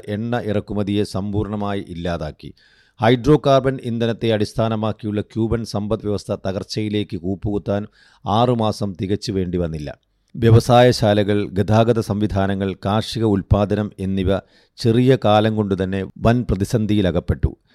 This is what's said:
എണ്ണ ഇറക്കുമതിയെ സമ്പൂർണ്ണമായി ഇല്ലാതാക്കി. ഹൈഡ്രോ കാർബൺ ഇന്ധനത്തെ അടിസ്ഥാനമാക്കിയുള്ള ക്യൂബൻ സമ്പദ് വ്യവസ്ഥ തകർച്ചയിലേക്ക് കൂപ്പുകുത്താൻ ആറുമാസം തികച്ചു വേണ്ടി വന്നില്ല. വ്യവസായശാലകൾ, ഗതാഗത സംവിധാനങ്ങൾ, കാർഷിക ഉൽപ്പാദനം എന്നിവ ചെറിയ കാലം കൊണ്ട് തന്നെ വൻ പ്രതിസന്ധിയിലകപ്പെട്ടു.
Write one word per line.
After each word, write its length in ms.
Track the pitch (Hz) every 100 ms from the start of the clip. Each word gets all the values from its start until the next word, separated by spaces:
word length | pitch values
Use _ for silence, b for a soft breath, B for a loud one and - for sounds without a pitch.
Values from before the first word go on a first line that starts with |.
| -
എണ്ണ 340 | 104 117 120 104
ഇറക്കുമതിയെ 580 | 101 - 104 98 104
സമ്പൂർണ്ണമായി 800 | 98 95 104 101 101 104 101 101 -
ഇല്ലാതാക്കി. 680 | 85 87 85 78 - 71 b b b b -
ഹൈഡ്രോ 400 | 113 127 123 147 139
കാർബൺ 340 | 135 131 131
ഇന്ധനത്തെ 500 | 123 117 117 110 117
അടിസ്ഥാനമാക്കിയുള്ള 880 | 107 104 - 113 110 110 - 104 104
ക്യൂബൻ 440 | - 110 110 113 107
സമ്പദ് 340 | 104 104 107
വ്യവസ്ഥ 320 | 104 98 - 98 98
തകർച്ചയിലേക്ക് 680 | 95 - 113 107 104 101 90
കൂപ്പുകുത്താൻ 680 | 90 95 107 101 104 101 104 b b b -
ആറുമാസം 680 | 107 123 117 110 - 101 87
തികച്ചു 300 | 98 101 -
വേണ്ടി 260 | 95 90 90
വന്നില്ല. 480 | 85 78 71 - _ _ _ -
വ്യവസായശാലകൾ, 1120 | 113 117 - 123 123 117 107 104 101 104 92
ഗതാഗത 500 | 92 95 110 113 113
സംവിധാനങ്ങൾ, 760 | 104 104 104 98 98 98 98 87 98
കാർഷിക 380 | 110 - 110
ഉൽപ്പാദനം 680 | 113 98 - 101 98 104 104 -
എന്നിവ 380 | 95 95 92 92 b b b -
ചെറിയ 400 | 117 117 127 131 104
കാലം 300 | 107 110 107
കൊണ്ട് 280 | 101 95
തന്നെ 220 | 92 98 95 -
വൻ 260 | 110 123
പ്രതിസന്ധിയിലകപ്പെട്ടു. 1160 | - 95 98 117 104 104 90 85 - 85 - - b